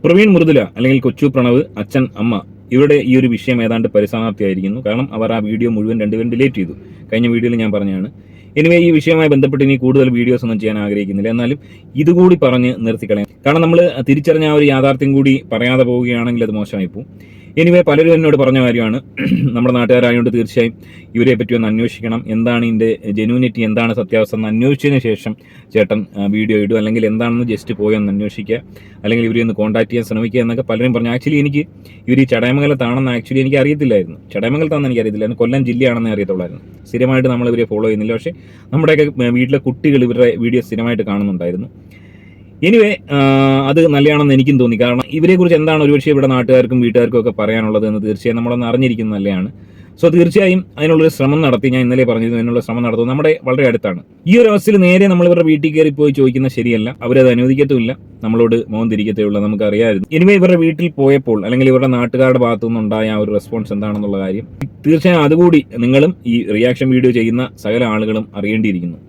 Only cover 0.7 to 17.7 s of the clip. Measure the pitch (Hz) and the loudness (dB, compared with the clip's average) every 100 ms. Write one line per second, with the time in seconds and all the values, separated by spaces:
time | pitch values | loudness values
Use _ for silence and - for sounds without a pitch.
0.7 | - 127 135 127 - 143 131 123 120 - | -2 0 2 0 0 -2 2 2 2 -2
1.7 | - 104 135 127 - 113 104 - - - | -8 -6 -2 -4 -2 -4 -4 -8 -20 -2
2.7 | 123 147 147 127 127 127 113 - 123 113 | 2 4 2 2 2 2 -2 -2 -2 0
3.7 | 113 113 104 104 113 113 98 98 95 98 | -2 0 0 0 -4 -6 -4 -4 -2 -4
4.7 | 113 117 113 139 110 110 113 107 110 117 | -6 -4 -4 -4 -4 -4 -4 -4 -2 -2
5.7 | 110 107 113 104 110 117 117 135 113 87 | -2 -2 -2 -2 -2 -4 0 0 -2 -8
6.7 | - - - - 113 120 117 120 117 110 | -10 -18 -20 -6 -2 0 0 -2 -2 -2
7.7 | 101 101 95 98 - - - - 151 160 | -2 -4 -6 -8 -12 -20 -20 -8 -2 2
8.7 | 175 170 156 143 160 156 139 139 139 139 | 4 4 2 2 2 2 2 2 2 0
9.7 | 135 127 139 131 120 120 123 117 110 107 | 2 2 2 2 2 0 -2 -2 -4 -4
10.7 | 107 101 104 98 98 110 117 120 143 - | -4 -4 -4 -4 -4 -4 -2 -4 -6 -10
11.7 | - - 135 151 175 180 170 139 127 123 | -20 -12 0 2 4 4 4 2 2 0
12.7 | 120 113 107 107 104 104 - 143 160 165 | -2 -4 -4 -2 -2 -4 -4 0 2 4
13.7 | 170 175 135 127 139 151 156 156 151 147 | 4 2 0 0 0 2 2 2 4 2
14.7 | 135 135 131 139 139 135 135 - 113 123 | 2 0 0 0 2 2 0 -2 -4 -2
15.7 | 127 123 123 123 120 120 120 110 107 101 | -2 -2 -4 -2 -4 -4 -4 -4 -4 -6
16.7 | 101 92 101 - - - - - - 170 | -6 -8 -10 -18 -20 -20 -20 -8 0 4